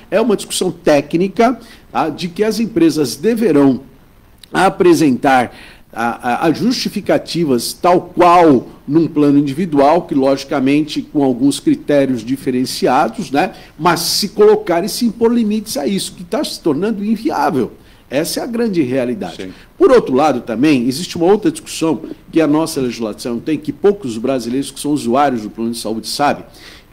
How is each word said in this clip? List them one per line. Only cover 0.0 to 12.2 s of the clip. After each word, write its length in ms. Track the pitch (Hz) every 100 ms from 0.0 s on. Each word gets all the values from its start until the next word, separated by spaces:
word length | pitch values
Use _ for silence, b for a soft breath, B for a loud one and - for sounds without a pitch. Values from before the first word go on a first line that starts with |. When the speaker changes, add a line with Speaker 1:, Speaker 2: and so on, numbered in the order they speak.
| B
Speaker 1:
é 100 | 196
uma 160 | 226 196
discussão 340 | - - 185
técnica, 880 | - - 143 143 170 190 208 226 - B B B
tá, 200 | 117 160
de 180 | - 175
que 160 | 185
as 160 | 214 202
empresas 560 | 220 165 165 143 135 117
deverão 640 | 196 233 220 143 139 123 - - - _ _ _ -
apresentar 1040 | 156 190 190 180 151 156 120 139 127 117 B B B B
a, 540 | - 117 - 123 117
a, 40 | 165
as 100 | 123
justificativas 1120 | 208 262 202 202 - 151 - 160 160 120 -
tal 300 | - 175 180
qual 680 | - - 175 180 165 127 - B -
num 200 | 151 151
plano 320 | 147 147 143
individual, 640 | 147 135 185 143 139 160
que 120 | -
logicamente 880 | 143 135 139 - 143 131 147 147 147
com 200 | 120 151
alguns 380 | 135 120 139 135
critérios 640 | 165 139 - 143 135 123